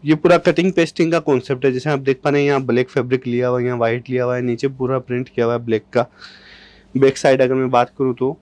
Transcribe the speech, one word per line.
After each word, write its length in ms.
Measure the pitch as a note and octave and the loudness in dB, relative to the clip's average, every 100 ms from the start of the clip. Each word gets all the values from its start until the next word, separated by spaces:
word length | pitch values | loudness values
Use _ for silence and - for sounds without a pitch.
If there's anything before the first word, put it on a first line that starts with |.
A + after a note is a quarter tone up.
| D3 | 0
ये 100 | D3+ | 0
पूरा 220 | E3+ E3+ | 4 4
cutting 340 | - D#3 F#3 | 2 0 0
pasting 400 | F3+ D#3 - E3 | 0 -2 0 0
का 80 | E3 | 0
concept 460 | D#3 C3+ - C3 C3+ | 0 -2 0 -2 -2
है। 60 | |
जैसे 180 | B2+ D3 | -2 -2
आप 100 | C#3+ | -2
देख 220 | C3+ C3 | -2 -2
पा 60 | D3 | 0
रहे 120 | C#3+ | 0
हैं 60 | C#3+ | 0
यहाँ 140 | C#3 | 0
black 280 | C3 A#2+ B2+ | 0 0 0
fabric 380 | - B2 B2+ B2+ | -2 -2 -2 -2
लिया 200 | A#2+ B2 | -2 0
हुआ 120 | B2 | -2
है, 60 | B2 | -2
यहाँ 120 | B2 | -2
white 320 | A#2 A#2+ A#2+ | -2 -2 -4
लिया 140 | B2+ | -4
हुआ 120 | B2 B2 | -2 -2
है, 60 | |
नीचे 260 | B2 A#2 C#3 | -4 -2 -4
पूरा 320 | C3 B2+ C3 | -4 -4 -4
print 300 | B2+ B2 B2+ | -4 -6 -6
किया 160 | - A#2 | -2 -2
हुआ 80 | |
है 120 | A#2+ A#2 | -2 -2
black 180 | A2 - | -4 0
का। 120 | B2 A2+ _ - - - - - - _ C3 | -2 -2 _ -20 -20 -20 -20 -20 -20 _ 2
Back 200 | C3+ C3 | 2 2
side 240 | C#3+ C3 | 2 2
अगर 120 | C3 | 2
मैं 160 | C3 B2+ | 0 0
बात 240 | B2 B2 _ | 0 0 _
करूँ 180 | C3+ A#2+ | -4 -2
तो 220 | C3 E3 | -4 -6